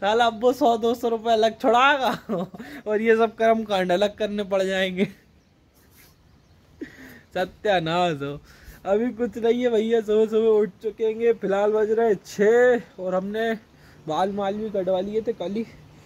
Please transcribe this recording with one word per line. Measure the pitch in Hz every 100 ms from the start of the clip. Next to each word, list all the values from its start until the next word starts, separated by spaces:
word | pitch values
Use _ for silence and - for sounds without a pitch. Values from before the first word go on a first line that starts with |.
साला | 196 226 233
अब | 214
वो | 247
सौ | 254 285 233
दो | 233
सौ | 247 233
रुपये | 226 226
अलग | 226 220 -
छुड़ाएगा | 262 240 269 285 240 - - 180 185 - 240 - 208
और | 214
ये | 226 220
सब | 226 214
कर्म | 226 226
कांड | 208 196 180
अलग | 180 208 202
करने | 208 208
पड़ | 196 196
जाएंगे। | 190 190 190 180 202 - _ _ _ _ _ _ _ _ - _ _ _ _ _ _ - - - 262 - _
सत्यानाश | 185 185 - 214 185 160 175 175 147
हो। | 139 143 - - - - -
अभी | 202 247
कुछ | 208 240 240
नहीं | 226 240
है | 247
भैया, | 220 220 233
सुबह | 214 214 220
सुबह | 220 226
उठ | 214 214
चुकेंगे। | - 220 202 220 220 233
फिलहाल | 226 196 196 208
बज | 214 214
रहे | 220 226
हैं | 190 -
छः | - 208 240 247 240 - -
और | 185 185
हमने | 196 208 226 220 - _ - - -
बाल | 151 196
माल | 202 196
भी | 208 220
कटवा | 196 185 185
लिए | 202 214
थे | 226
कल | 220 175
ही। | 208 226 - - -